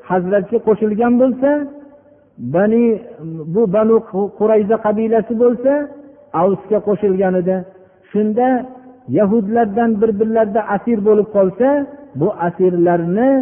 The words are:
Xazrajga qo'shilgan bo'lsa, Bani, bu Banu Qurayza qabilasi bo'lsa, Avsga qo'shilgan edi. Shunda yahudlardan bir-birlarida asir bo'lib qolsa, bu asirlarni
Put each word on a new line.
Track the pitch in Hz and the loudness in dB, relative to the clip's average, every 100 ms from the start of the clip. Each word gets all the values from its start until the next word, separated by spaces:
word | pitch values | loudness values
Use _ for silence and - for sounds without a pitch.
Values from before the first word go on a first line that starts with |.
Xazrajga | - 185 180 202 180 226 | -2 -2 0 -2 0 -2
qo'shilgan | 214 214 214 208 240 240 | 0 0 0 0 2 2
bo'lsa, | 262 254 269 294 285 - - - _ _ _ - 120 | 2 2 0 0 -4 -14 -20 -20 _ _ _ -12 -4
Bani, | 160 214 226 233 208 - - 160 160 | 0 2 2 2 0 -6 -16 -14 -12
bu | 156 185 220 | -4 0 0
Banu | 202 220 226 220 185 202 | 2 2 2 0 -6 -6
Qurayza | - 208 220 202 220 | -2 2 2 2 0
qabilasi | 214 208 220 226 - 226 | 0 -2 0 0 -2 2
bo'lsa, | 240 240 254 294 285 - - - - | 2 2 0 0 -4 -14 -20 -20 -8
Avsga | 156 185 190 - 208 | -2 0 0 -2 -2
qo'shilgan | 208 196 208 185 190 185 | -2 -2 0 0 0 0
edi. | 180 185 180 - - _ _ | -2 -4 -6 -20 -20 _ _
Shunda | 202 214 214 254 254 - - - - - | -2 -2 0 0 0 -4 -18 -20 -20 -4
yahudlardan | 139 202 226 196 233 226 202 233 214 | 0 2 2 0 0 0 0 0 0
bir-birlarida | 226 202 220 226 220 214 202 | 0 0 0 0 0 -2 -2
asir | 202 - 226 | -4 -2 0
bo'lib | 202 208 202 | 2 2 2
qolsa, | 208 190 185 262 285 277 - - | 0 0 0 0 0 -4 -12 -14
bu | 135 180 - | -4 -4 -2
asirlarni | 170 175 185 175 175 175 170 196 262 269 | -6 0 0 2 2 2 0 0 2 2